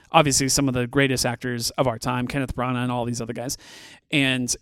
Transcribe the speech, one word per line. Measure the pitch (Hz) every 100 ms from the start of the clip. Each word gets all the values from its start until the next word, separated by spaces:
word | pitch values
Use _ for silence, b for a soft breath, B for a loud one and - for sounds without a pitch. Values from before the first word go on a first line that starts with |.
| b
obviously | 165 151 131 135
some | - 139
of |
the | 127 123
greatest | 139 139 123
actors | 135 120 127 120 113
of | - 131
our | 113
time, | 127 123 123
Kenneth | 147 127 -
Branagh | 123 123
and | 123
all | 123 120
these | 120
other | 117
guys. | 120 147 - B B B B -
And | 151 135 127 123 -